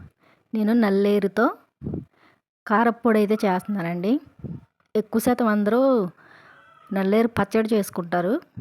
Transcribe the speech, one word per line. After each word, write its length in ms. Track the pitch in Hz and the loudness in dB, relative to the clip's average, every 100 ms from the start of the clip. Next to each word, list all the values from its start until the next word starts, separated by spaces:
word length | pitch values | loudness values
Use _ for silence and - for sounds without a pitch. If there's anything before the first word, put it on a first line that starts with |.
| - _ _ _ _ 220 | -20 _ _ _ _ -2
నేను 180 | 214 233 | 0 2
నల్లేరుతో 640 | 214 196 202 208 196 190 254 427 _ _ - - - _ _ _ _ _ - | 2 2 2 2 0 0 0 -2 _ _ -10 -10 -12 _ _ _ _ _ -2
కారప్పొడి 500 | 214 233 220 247 214 | 0 2 0 2 2
అయితే 140 | 208 214 | 2 0
చేస్తున్నానండి. 680 | 208 185 - 202 170 175 185 285 - - - - - _ _ 214 | 0 -2 -4 -6 -6 -4 -2 -2 -4 -14 -16 -16 -18 _ _ -6
ఎక్కువ 200 | 208 226 254 | -2 -2 0
శాతం 200 | 247 233 | 0 0
అందరూ 280 | 208 208 233 269 254 180 - - - - - - _ - 190 | 0 2 2 2 2 0 -6 -20 -20 -20 -20 -20 _ -8 -2
నల్లేరు 340 | 190 214 233 - | 0 2 0 0
పచ్చడి 320 | 202 220 220 220 | -2 0 0 0
చేసుకుంటారు. 580 | 190 - 170 175 175 277 - - | -2 -6 -4 -2 -2 -4 -6 -12